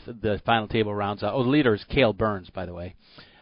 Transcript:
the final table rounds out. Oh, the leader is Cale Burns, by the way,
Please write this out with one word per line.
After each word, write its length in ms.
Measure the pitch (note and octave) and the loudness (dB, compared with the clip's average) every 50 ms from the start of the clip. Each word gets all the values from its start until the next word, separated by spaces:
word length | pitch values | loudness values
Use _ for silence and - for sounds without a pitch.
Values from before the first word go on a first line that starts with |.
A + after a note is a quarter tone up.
| - | -8
the 340 | - A#2+ A2+ G2+ A2 G#2 F#2 - | -12 -10 -4 -2 -2 -2 0 0
final 200 | - A#2 A2+ G#2+ | 0 0 2 0
table 280 | G2+ - A#2 A2 G#2 G#2 | 0 0 0 0 0 0
rounds 280 | G#2 G2+ G2+ G#2 G2 - | -2 -2 -4 -4 -2 -2
out. 120 | G#2 G2+ | -2 0
Oh, 80 | C3+ B2+ | 0 0
the 80 | B2 | 2
leader 240 | C#3 D3+ C#3+ B2 G#2+ | 4 4 4 4 2
is 100 | G2+ - | 2 0
Cale 300 | - - C#3+ C3 A2 G#2 | -2 2 2 4 2 2
Burns, 340 | F#2+ A2+ G#2+ G#2 G2 F2+ - | 2 0 -2 -2 -2 -8 -12
by 160 | - G2 F2+ | -12 -10 -10
the 80 | F2 F2 | -10 -10
way, 220 | E2+ F2 F#2 - - _ _ - - - - _ - | -10 -12 -12 -14 -16 _ _ -20 -20 -20 -20 _ -20